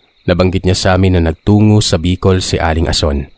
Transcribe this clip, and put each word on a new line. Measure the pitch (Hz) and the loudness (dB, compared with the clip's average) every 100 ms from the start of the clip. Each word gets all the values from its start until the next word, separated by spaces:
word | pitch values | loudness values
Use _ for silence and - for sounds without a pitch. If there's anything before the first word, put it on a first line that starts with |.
| _ _ - | _ _ -4
Nabanggit | 87 92 90 92 | 0 0 0 -2
niya | 95 | 0
sa | 98 | 0
amin | 90 95 90 | 2 2 2
na | 82 | 0
nagtungo | 80 - 104 107 104 | -2 0 2 4 2
sa | - 90 | 0 -2
Bicol | 87 90 95 92 | -2 -2 0 0
si | - - | -2 -4
Aling | 82 80 | -2 -2
Ason, | - - 80 71 69 | -2 -2 -2 -4 -8